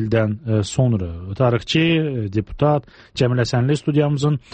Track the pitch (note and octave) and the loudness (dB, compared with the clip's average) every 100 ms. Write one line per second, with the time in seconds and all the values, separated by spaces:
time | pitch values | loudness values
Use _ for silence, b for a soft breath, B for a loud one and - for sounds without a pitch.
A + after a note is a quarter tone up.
0 | A2 A2+ G#2+ G#2+ A#2+ A2 G2 - B2+ A2 | 2 2 0 -2 -2 0 0 0 2 2
1 | F2 E2+ F#2 G2 B2+ A#2+ - D#3+ E3 E3 | -2 -8 -8 0 0 0 0 0 2 0
2 | D#3 B2+ G#2 G#2+ - - D3+ D3 - B | 0 -4 -4 -4 -4 0 2 0 -2 B
3 | B - B2 B2 A#2 B2 B2+ D3 - D3 | B -2 0 0 0 0 0 0 0 0
4 | D3 D3 D3 D3 B | 2 0 0 -2 B